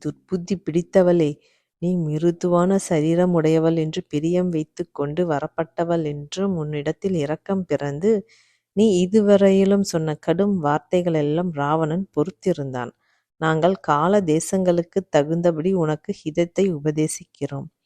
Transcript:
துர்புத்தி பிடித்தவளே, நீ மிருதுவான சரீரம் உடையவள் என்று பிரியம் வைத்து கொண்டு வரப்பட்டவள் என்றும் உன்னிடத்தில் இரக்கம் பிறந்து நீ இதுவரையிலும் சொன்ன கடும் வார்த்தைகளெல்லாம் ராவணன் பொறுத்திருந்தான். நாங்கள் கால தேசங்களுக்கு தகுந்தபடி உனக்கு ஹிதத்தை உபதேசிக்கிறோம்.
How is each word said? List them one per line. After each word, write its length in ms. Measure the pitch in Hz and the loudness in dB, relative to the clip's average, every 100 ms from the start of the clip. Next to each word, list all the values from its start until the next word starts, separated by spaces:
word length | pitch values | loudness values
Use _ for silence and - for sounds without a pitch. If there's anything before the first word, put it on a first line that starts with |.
| 151 | -10
துர்புத்தி 580 | - - 185 175 185 - | -10 -8 -6 -4 -6 -4
பிடித்தவளே, 720 | 160 175 196 180 175 147 147 _ _ _ - | -4 0 2 4 4 2 -2 _ _ _ -8
நீ 180 | 175 180 | -4 -2
மிருதுவான 840 | 151 156 175 170 180 175 180 196 | -2 0 0 0 0 2 2 0
சரீரம் 560 | - 160 156 170 180 | 0 0 2 2 2
உடையவள் 420 | 170 156 160 160 165 | 2 2 2 2 0
என்று 280 | 156 185 | -2 -6
பிரியம் 460 | - 147 165 180 180 | -6 -4 0 0 0
வைத்து 420 | 165 151 - 170 | -2 -4 -8 -10
கொண்டு 380 | - 143 151 175 | -6 -6 -2 -2
வரப்பட்டவள் 760 | 143 156 - 160 - 170 170 151 | -2 -4 -6 -8 -4 -2 -2 -2
என்றும் 500 | 147 147 185 196 175 | -6 -8 -6 -4 -4
உன்னிடத்தில் 580 | 151 147 151 - 196 | -4 -6 -4 -4 -2
இரக்கம் 520 | 175 143 160 - 196 180 | -2 -2 -4 -4 -6 -2
பிறந்து 640 | 147 143 143 202 214 - _ _ _ _ | -4 -4 -2 0 0 -2 _ _ _ _
நீ 380 | 196 220 180 185 | 0 2 4 2
இதுவரையிலும் 720 | 220 202 196 196 190 196 202 | 2 4 6 6 4 4 2
சொன்ன 320 | 196 170 160 151 | 0 -2 -4 -4
கடும் 440 | - 165 202 190 | -2 0 0 0
வார்த்தைகளெல்லாம் 920 | 147 151 - 180 175 156 147 156 185 | 0 -2 0 -2 0 0 0 -2 -2
ராவணன் 560 | 147 143 160 156 175 196 | -2 -2 0 0 -2 -4
பொறுத்திருந்தான். 800 | 147 160 - 185 160 139 123 120 - _ _ _ - | -2 -2 -2 -4 -2 -4 -6 -8 -12 _ _ _ -4
நாங்கள் 380 | 160 160 170 190 | -2 2 0 0
கால 460 | - 147 170 208 | 0 0 2 2
தேசங்களுக்கு 800 | 170 156 - 190 180 175 170 196 - | 2 0 0 -2 0 0 -2 -4 0
தகுந்தபடி 640 | 151 147 170 175 156 180 | 0 2 0 0 0 0
உனக்கு 400 | 185 156 151 - | 0 0 -2 -6
ஹிதத்தை 640 | 196 156 156 170 - 196 151 | -10 -6 -2 -2 0 -2 -2
உபதேசிக்கிறோம். 880 | 151 151 156 - - - 139 139 160 _ | -2 -2 -2 -4 -16 -10 -8 -8 -12 _